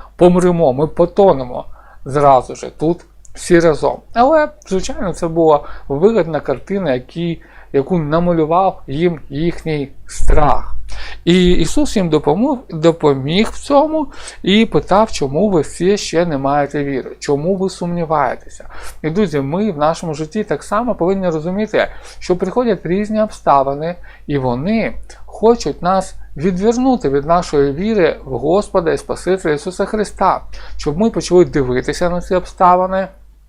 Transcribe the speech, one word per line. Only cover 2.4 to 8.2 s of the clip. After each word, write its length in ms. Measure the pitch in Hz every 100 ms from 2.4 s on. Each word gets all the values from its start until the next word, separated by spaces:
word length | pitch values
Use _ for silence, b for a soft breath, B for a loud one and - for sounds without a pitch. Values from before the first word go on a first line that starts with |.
| 120 123
ж 140 | 127 -
тут 180 | 151 175 - - -
всі 260 | - - 175
разом. 380 | 165 143 139 - -
Але, 360 | 226 254 311 302 - -
звичайно, 460 | 190 180 - 202
це 140 | 151 170
була 360 | 165 160 147 B B -
вигадна 520 | 139 196 226 165 151
картина, 540 | - 123 - 202 170
які, 480 | 127 131 170 170 165 B B B
яку 240 | 139 135 180
намалював 840 | 151 160